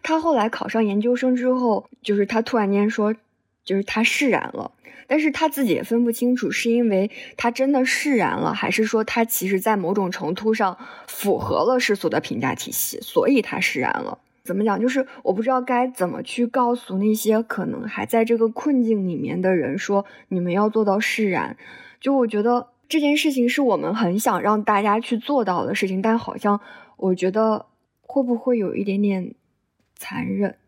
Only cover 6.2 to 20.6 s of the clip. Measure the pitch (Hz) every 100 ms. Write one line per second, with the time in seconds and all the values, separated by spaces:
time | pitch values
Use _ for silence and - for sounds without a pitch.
6.2 | 247 247 185 - 240 233 233 190 202 -
7.2 | - - 240 240 269 277 262 - 302 254
8.2 | 170 87 160 208 - 196 214 220 220 -
9.2 | 226 - 190 196 208 214 170 202 185 185
10.2 | 151 190 220 220 196 175 - - - -
11.2 | 202 175 101 - 175 254 240 202 170 143
12.2 | - - 131 - - - - - - -
13.2 | - 269 - - 185 - 117 - - -
14.2 | _ _ - 185 214 190 240 262 262 -
15.2 | - 190 226 262 254 247 254 254 180 76
16.2 | - - 233 269 240 240 - 190 208 214
17.2 | 208 220 226 - 165 143 208 - 214 233
18.2 | 226 233 226 220 302 269 226 214 185 170
19.2 | - 180 185 185 135 156 - 202 202 -
20.2 | _ 185 175 180